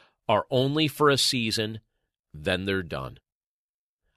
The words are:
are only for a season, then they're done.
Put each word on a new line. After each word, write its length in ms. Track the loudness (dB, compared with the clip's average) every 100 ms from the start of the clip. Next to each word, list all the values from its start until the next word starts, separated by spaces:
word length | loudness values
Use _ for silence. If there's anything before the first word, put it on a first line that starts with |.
| _ _ 0
are 180 | 0 2
only 380 | 2 2 2 0
for 200 | 2 4
a 80 | 4
season, 640 | 2 0 -2 -2 -4 -8 -16 _ _ _ _
then 320 | -8 -2 -2 -2
they're 180 | -2
done. 340 | -4 -8 -10 -14 _ _ _ _ _ _ _ _ _